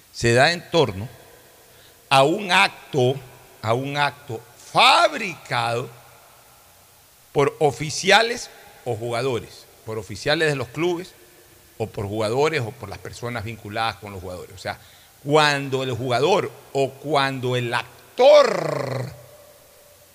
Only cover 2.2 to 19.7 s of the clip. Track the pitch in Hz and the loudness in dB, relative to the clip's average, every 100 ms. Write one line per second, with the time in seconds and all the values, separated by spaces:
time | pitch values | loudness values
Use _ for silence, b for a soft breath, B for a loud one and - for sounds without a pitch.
2.2 | 139 196 196 185 196 - - 147 123 139 | 4 2 0 2 2 -2 -6 0 2 0
3.2 | - - - - 107 120 139 143 143 - | -8 -20 -20 -8 -2 -2 -2 -2 -2 -4
4.2 | - 113 - - - 175 240 320 330 285 | -12 -12 -12 -20 -2 4 6 6 4 0
5.2 | 208 - - 127 117 117 139 - - - | -8 -10 -6 -4 -2 -4 -6 -14 -20 -20
6.2 | - - _ _ _ _ _ _ _ _ | -20 -20 _ _ _ _ _ _ _ _
7.2 | _ 147 139 - 147 131 151 - 185 196 | _ 0 0 2 0 0 -8 -2 4 4
8.2 | 233 240 - - - - 123 110 120 117 | 4 -4 -10 -18 -20 -14 -8 -6 -4 -2
9.2 | 135 113 - - - - - 110 95 101 | -2 -4 -8 -18 -20 -20 -12 -12 -10 -6
10.2 | 139 156 156 143 123 143 175 170 180 - | -2 0 0 -2 -6 -4 -4 -4 -8 -20
11.2 | - - - - _ - 110 - 101 107 | -20 -20 -20 -20 _ -10 -8 -6 -6 -4
12.2 | 107 127 156 160 113 - 98 92 104 - | -2 0 0 -2 -6 -8 -14 -14 -16 -12
13.2 | 117 120 104 110 104 107 113 104 104 98 | -10 -8 -10 -12 -10 -4 -4 -6 -12 -14
14.2 | 90 90 - 92 101 98 B B B _ | -12 -14 -16 -12 -10 -10 B B B _
15.2 | 139 151 147 143 139 131 131 123 127 120 | 0 2 4 0 -2 -4 -4 -4 -2 0
16.2 | 151 196 - - - 139 135 - 143 147 | 2 2 0 -10 -6 -2 -2 -4 -2 0
17.2 | 135 135 123 123 120 120 113 - - - | 0 -2 -4 -2 -2 -4 -6 -14 -10 4
18.2 | 262 294 254 185 151 - 127 127 123 - | 8 8 8 2 -2 -4 -4 -6 -8 -12
19.2 | - - - - - | -20 -20 -20 -20 -20